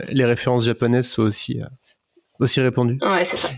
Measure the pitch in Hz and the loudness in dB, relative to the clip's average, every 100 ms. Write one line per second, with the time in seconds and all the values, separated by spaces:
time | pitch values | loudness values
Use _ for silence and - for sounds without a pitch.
0 | - 135 120 120 - 123 117 117 120 123 | -4 0 2 2 2 2 0 0 2 2
1 | 127 - 110 107 - 123 107 131 _ _ | 0 0 0 0 -6 -8 -10 -16 _ _
2 | _ _ _ - 135 - 127 131 120 131 | _ _ _ -4 0 2 0 2 0 0
3 | - 196 - - - | 0 0 0 0 -2